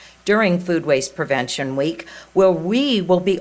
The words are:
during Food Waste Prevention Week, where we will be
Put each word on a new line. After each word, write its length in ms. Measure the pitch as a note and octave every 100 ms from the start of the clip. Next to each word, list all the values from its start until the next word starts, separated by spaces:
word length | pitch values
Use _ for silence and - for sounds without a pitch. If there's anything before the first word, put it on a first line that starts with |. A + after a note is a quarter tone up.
| - -
during 360 | - G#3+ G#3 F3
Food 260 | F3+ E3 D3
Waste 300 | C3+ C3+ -
Prevention 600 | D3+ C3 B2 - C3+ C3+
Week, 280 | D3+ E3 - - -
where 180 | F#3 F#3+
we 480 | E3 E3+ A#3+ C#4 A3
will 220 | E3+ F3+
be 180 | F#3 F#3